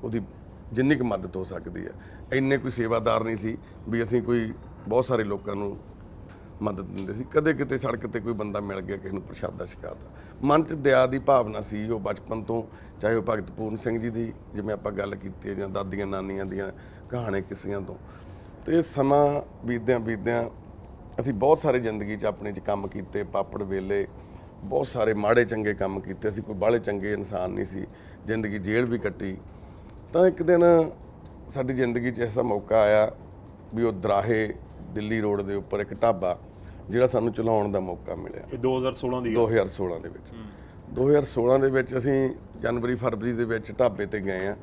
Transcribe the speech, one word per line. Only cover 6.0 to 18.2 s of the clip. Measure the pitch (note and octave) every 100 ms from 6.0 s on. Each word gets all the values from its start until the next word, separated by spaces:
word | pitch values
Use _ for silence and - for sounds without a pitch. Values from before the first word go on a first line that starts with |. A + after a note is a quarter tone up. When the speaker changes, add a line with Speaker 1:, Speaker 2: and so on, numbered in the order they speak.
| - - - - - -
Speaker 1:
ਮਦਦ | G#2 F#2
ਦਿੰਦੇ | F#2 F#2+ F#2+
ਸੀ। | G#2
ਕਦੇ | B2+ D3+ D3+
ਕਿਤੇ | C#3+ C3+ C3
ਸੜਕ | B2+ A#2 A2
'ਤੇ | -
ਕੋਈ | G#2
ਬੰਦਾ | A2 G#2 G2+
ਮਿਲ | G2+ G2
ਗਿਆ, | F#2 G2
ਕਿਸੇ | F#2+
ਨੂੰ | G2
ਪ੍ਰਸ਼ਾਦਾ | - - - F2+ F2+
ਛਕਾਤਾ। | - E2+ - - - - -
ਮਨ | C3+ D3
'ਚ | D#3+
ਦਇਆ | D#3+ C#3 C3 B2+
ਦੀ | C3+
ਭਾਵਨਾ | - C3+ A2 G#2+
ਸੀ | G#2 G#2+ G#2+
ਉਹ | A#2
ਬਚਪਨ | G2+ G#2 - A2+
ਤੋਂ, | G2 A#2 - - - -
ਚਾਹੇ | G#2+ A2+
ਉਹ |
ਭਗਤ | G2+ A2 F#2
ਪੂਰਨ | - A2 G#2+
ਸਿੰਘ | A#2 A2+
ਜੀ | A#2
ਦੀ | A2+ A2+ - - G#2
ਜਿਵੇਂ | G#2
ਆਪਾਂ | G#2 G#2+
ਗੱਲ | G2 G2+ G2
ਕੀਤੀ | G2 F#2+ G2+
ਹੈ, |
ਜਾਂ | G2 G2
ਦਾਦੀਆਂ | G2 G2 G2 G2+
ਨਾਨੀਆਂ | G2 G2 G2 G2
ਦੀਆਂ | F#2+ G2 - - - -
ਕਹਾਣੀਆਂ | B2 A#2 G2
ਕਿੱਸਿਆਂ | F#2+ G2 G#2 G2+
ਤੋਂ। | F#2+ F#2+ - -